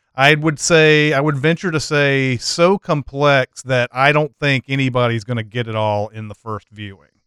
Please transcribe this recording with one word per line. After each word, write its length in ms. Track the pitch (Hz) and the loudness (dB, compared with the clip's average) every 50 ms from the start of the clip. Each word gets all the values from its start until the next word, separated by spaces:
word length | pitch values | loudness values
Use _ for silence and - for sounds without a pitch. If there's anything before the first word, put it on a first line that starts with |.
| _ _ _ | _ _ _
I 180 | 127 135 143 156 | 2 4 4 4
would 240 | 147 151 160 151 - | 4 0 -2 -2 -2
say, 540 | - - 175 156 156 156 151 151 151 151 | 0 2 4 4 6 6 4 4 2 2
I 80 | 147 135 | 0 0
would 160 | 147 151 147 | 0 0 -2
venture 340 | 135 131 160 170 - - 180 | 0 0 0 0 0 -2 -4
to 80 | 156 151 | -4 -4
say, 600 | - - 151 147 143 139 139 135 135 131 127 113 | -4 -2 -2 0 0 2 0 0 0 0 -2 -4
so 380 | - - - - 170 180 196 | -4 -6 0 2 4 2 2
complex 840 | 202 - - 160 147 127 - - 139 147 147 139 135 127 - _ - | 0 -2 -4 -4 -4 -4 -8 -4 0 2 2 4 2 0 -2 _ -16
that 260 | - 127 131 123 120 123 | -6 -2 -2 -2 -2 -2
I 180 | - 127 135 151 | -2 0 2 2
don't 260 | 147 151 151 143 - _ | 2 2 0 -2 -6 _
think 240 | 147 143 139 127 - | -2 0 0 0 -2
anybody's 560 | - 135 139 135 131 123 127 123 117 117 113 | -4 -4 -2 -2 0 0 0 0 0 -2 -4
gonna 220 | 101 - 123 113 107 | -6 -6 -6 -6 -6
get 240 | 104 98 123 117 117 | -6 -8 -8 -6 -4
it 80 | 110 | -4
all 320 | 110 107 107 104 104 104 107 | -2 -2 -2 -2 -2 -4 -6
in 180 | 107 110 110 | -10 -14 -14
the 80 | 107 98 | -14 -16
first 340 | - _ 110 107 101 - _ | -14 _ -10 -10 -10 -10 _
viewing. 400 | 104 104 104 101 98 85 71 _ _ _ _ | -16 -14 -14 -14 -14 -18 _ _ _ _ _